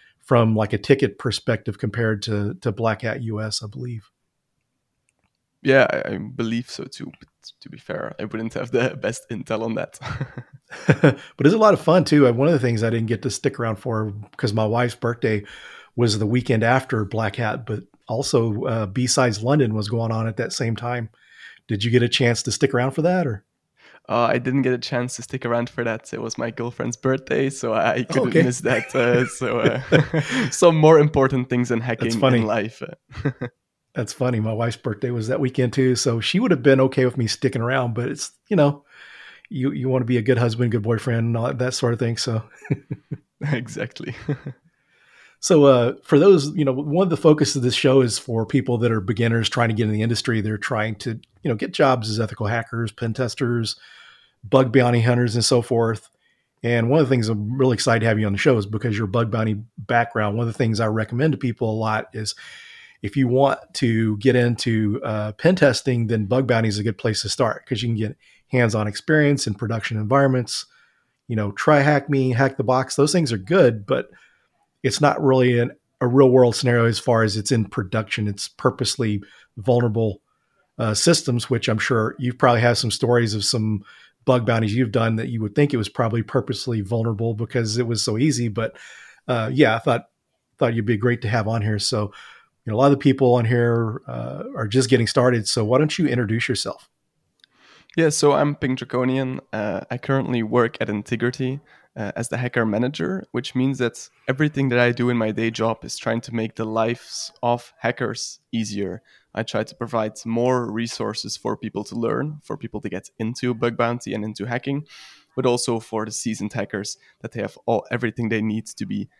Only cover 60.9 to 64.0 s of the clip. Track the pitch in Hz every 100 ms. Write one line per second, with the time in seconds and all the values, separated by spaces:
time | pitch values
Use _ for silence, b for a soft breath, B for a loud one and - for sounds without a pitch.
60.9 | 110 107 120 156 143 123 113 113 110 110
61.9 | 107 - 110 107 - B B B B B
62.9 | B 101 143 127 127 139 - - - 123
63.9 | 113